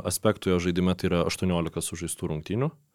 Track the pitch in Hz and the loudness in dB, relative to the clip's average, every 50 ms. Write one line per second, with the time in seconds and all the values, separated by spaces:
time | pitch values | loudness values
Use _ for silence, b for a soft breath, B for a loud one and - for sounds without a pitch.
0 | 87 92 90 - - 107 104 - - 95 90 87 85 92 85 90 90 90 90 87 | 0 -2 -2 0 2 0 0 2 2 2 2 4 2 2 2 2 2 2 2 2
1 | - 90 87 85 82 85 - - 95 92 87 85 82 82 - 85 - - - 82 | 0 2 2 2 2 2 0 0 0 0 0 0 0 -2 -4 -4 -6 -6 -6 -8
2 | 87 80 - - 90 80 80 78 78 - 95 113 135 156 - - _ b | -8 -8 -6 -6 -4 -4 -4 -4 -4 -4 -2 -2 -2 -2 -4 -8 _ b